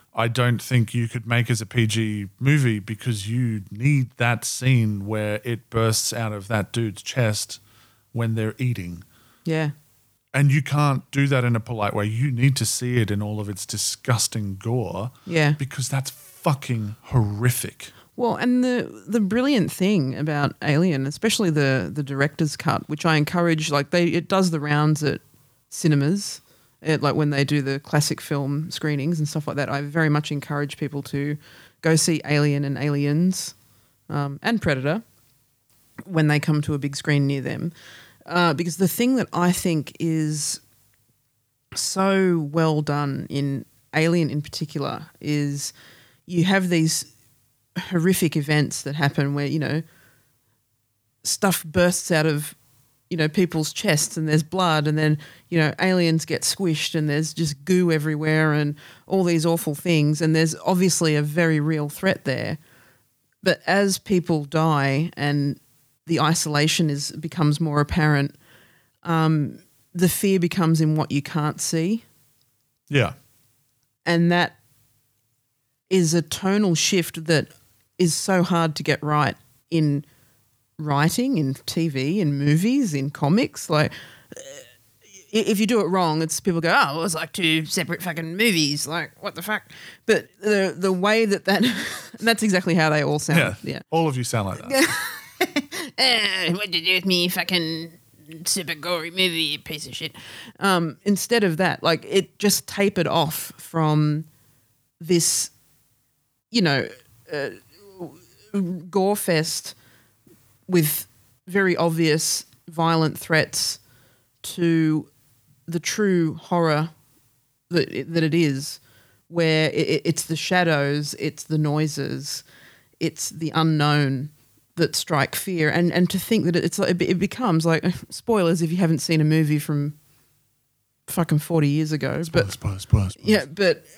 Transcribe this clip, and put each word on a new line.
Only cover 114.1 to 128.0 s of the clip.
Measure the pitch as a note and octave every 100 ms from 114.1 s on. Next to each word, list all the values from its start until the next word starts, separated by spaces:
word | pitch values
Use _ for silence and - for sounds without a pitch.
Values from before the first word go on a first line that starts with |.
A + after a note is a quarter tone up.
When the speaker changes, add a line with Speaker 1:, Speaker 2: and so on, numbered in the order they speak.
| _ _ _
Speaker 2:
to | - - E3+ E3 D#3+ D#3 - _ _ _ _ _ -
the | E3
true | - - G#3 F3+ D#3+ D#3+
horror | - F3 E3 D3+ D#3+ - _ _ _ _ _ _ _
that | E3+ -
it, | - C#3+
that | E3+
it | D#3+
is, | D#3+ D#3+ C3+ D3 - _ _ _ _ _
where | E3+ E3 D#3 D#3
it, | - D#3+
it, | D3 -
it's | D#3
the | - D#3+
shadows, | - F#3 F3 D3+ C#3+ D3 D3 -
it's | D#3 D3+
the | - D#3
noises, | D3+ D3 D#3 D3 C#3 C3 C#3+ - - - - - _ _
it's | D#3+ D#3 -
the | - D#3+
unknown, | D#3+ D#3+ D#3 D3 D3 C#3 C3+ D3+ - _ _ _ -
that | D#3+ -
strike | - D#3 C#3 -
fear, | - F3 D3+
and, | - F3
and | - F3+
to | F#3+
think | - A3 E3+
that | E3+
it's | - -
like, | G3
it | F3
be-, | F3+
it | F3+
becomes | G3 - B3 E3 E3
like, | D#3+ F3+
<laughs> | F3